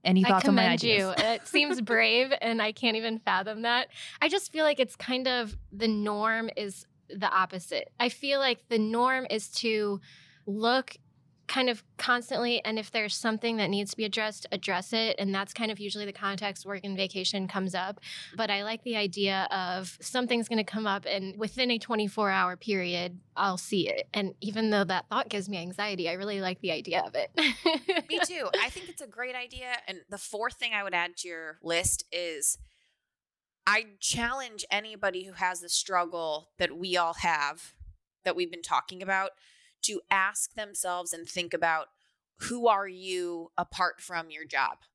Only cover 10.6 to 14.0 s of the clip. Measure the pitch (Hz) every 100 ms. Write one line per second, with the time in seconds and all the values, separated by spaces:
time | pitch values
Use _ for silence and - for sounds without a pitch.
10.6 | 226 262 262 - _ _ _ _ - 269
11.6 | 254 226 _ - - 247 240 262 240 240
12.6 | 214 220 208 233 208 - 233 220 233 226
13.6 | 196 202 202 -